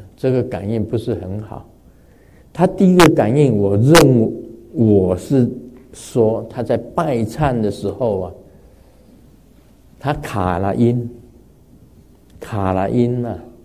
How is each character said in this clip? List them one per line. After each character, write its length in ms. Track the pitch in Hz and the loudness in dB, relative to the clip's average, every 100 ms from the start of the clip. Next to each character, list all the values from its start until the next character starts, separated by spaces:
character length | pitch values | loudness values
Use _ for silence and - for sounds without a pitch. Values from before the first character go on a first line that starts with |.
| 101 - | -20 -6
这 140 | 131 | -2
个 100 | 127 | -2
感 260 | 120 92 98 | -2 -6 -6
应 160 | 113 | -4
不 140 | 101 117 | -2 -4
是 160 | 120 | -4
很 260 | 101 92 101 | -6 -6 -10
好。 240 | 104 - - _ _ _ _ _ _ - - | -12 -16 -18 _ _ _ _ _ _ -20 -14
他 140 | - 175 | -2 0
第 260 | - 185 | 4 4
一 60 | 180 | 6
个 80 | 160 | 4
感 240 | - 107 139 | 4 2 2
应， 180 | 139 104 | 2 2
我 220 | 98 104 | 0 2
认 440 | 131 165 135 123 | 6 6 6 4
为， 120 | 110 - - - - | 2 -4 -14 -20 -10
我 420 | - 110 101 92 90 | 0 4 4 2 -2
是 320 | - 139 120 - - - - | 0 2 2 -2 -16 -20 -20
说 500 | - - 127 110 110 110 | -20 -6 2 2 0 -8
他 140 | - | -10
在 120 | 113 117 | -4 -4
拜 440 | 120 - 160 120 | -2 -4 -2 -2
忏 420 | 110 - 147 120 | -4 -2 -2 0
的 80 | 104 | -2
时 180 | 101 101 | -4 -8
候 340 | - 120 95 | -4 -2 -2
啊， 120 | 87 - - - - - - _ _ - - _ _ _ _ _ _ - | -6 -12 -20 -20 -20 -20 -20 _ _ -20 -20 _ _ _ _ _ _ -10
他 120 | 135 151 | -6 -6
卡 420 | 147 104 90 87 | -6 -4 -2 -2
了 180 | 98 117 | -2 2
音， 320 | 120 123 117 - - - - _ _ - - - _ _ _ - | 2 0 -6 -14 -20 -20 -20 _ _ -20 -20 -20 _ _ _ -20
卡 340 | - 107 95 | -8 -4 -2
了 160 | 92 98 | -2 0
音 340 | 123 120 123 | 0 0 0
啊 160 | 120 90 - - | -4 -8 -14 -20